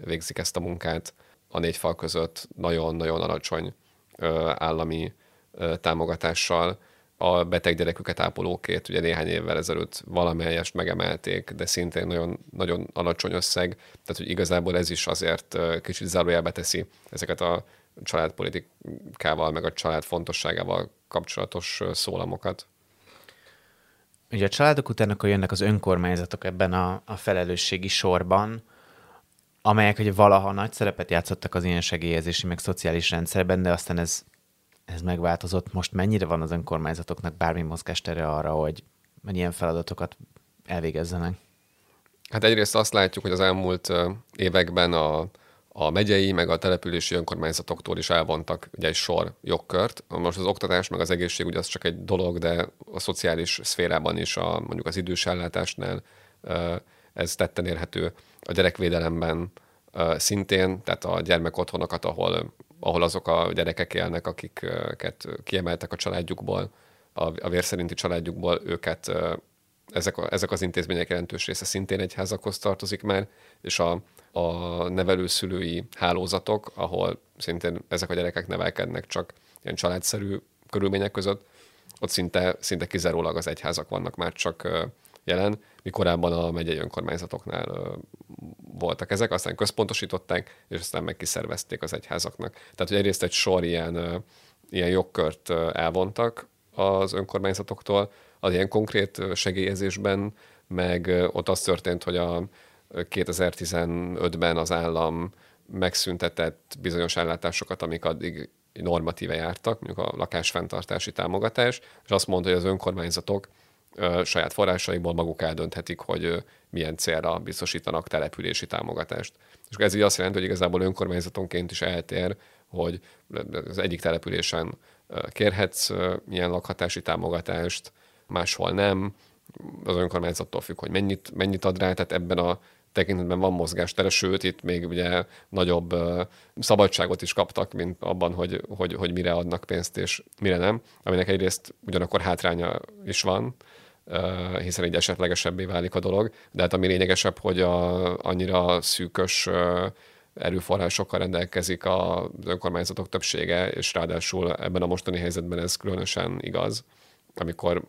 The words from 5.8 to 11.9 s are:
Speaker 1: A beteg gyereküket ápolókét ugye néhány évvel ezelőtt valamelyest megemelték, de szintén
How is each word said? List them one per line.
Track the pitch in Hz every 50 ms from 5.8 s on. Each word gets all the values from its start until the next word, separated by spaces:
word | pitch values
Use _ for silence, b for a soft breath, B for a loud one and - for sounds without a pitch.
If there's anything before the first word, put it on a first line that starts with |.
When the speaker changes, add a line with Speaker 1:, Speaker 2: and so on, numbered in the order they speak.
| - 82 80 82 82 82 82 - - 82 85 - - - 87 85 85 87 95 b b b b b b b b
Speaker 1:
A | _ 87 90 90 87 87
beteg | 87 90 87 - 90 85
gyereküket | 82 85 85 85 - 90 90 82 -
ápolókét | 87 87 - 95 90 90 - - - - 90 87 - -
ugye | 92 87
néhány | 85 85 85 82 80
évvel | 85 85 82 82 82 80
ezelőtt | 80 85 85 82 82 82 85 - - -
valamelyest | 87 90 87 87 85 82 82 82 82 82 85 85 - -
megemelték, | 90 87 87 90 87 90 87 82 - - 92 92 92 - -
de | - 85 87
szintén | - - 90 87 87